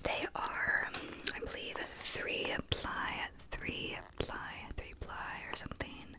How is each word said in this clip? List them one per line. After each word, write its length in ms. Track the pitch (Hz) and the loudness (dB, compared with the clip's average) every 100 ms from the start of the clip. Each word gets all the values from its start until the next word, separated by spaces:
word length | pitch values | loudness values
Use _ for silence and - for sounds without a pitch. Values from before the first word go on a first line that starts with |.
They 220 | - - - | 2 2 2
are, 540 | - - - - - - - - - - | 0 0 4 6 6 4 0 -4 0 0
I 40 | - | 0
believe, 360 | - - - - - | 0 -2 -2 -2 -4
three 520 | - - - - - - - - | 0 2 2 2 2 2 2 2
ply, 440 | - - - - - - - - | 2 2 2 2 2 -2 -4 -6
three 460 | - - - - - - - | -2 0 0 -2 -2 -6 0
ply, 340 | - - - - - - | 0 0 -2 -6 -4 -6
three 160 | - - | -6 -8
ply 420 | - - - - - | -6 -4 -4 -4 -2
or 60 | |
something. 500 | - - - - - - | -2 -2 -2 -4 -4 -10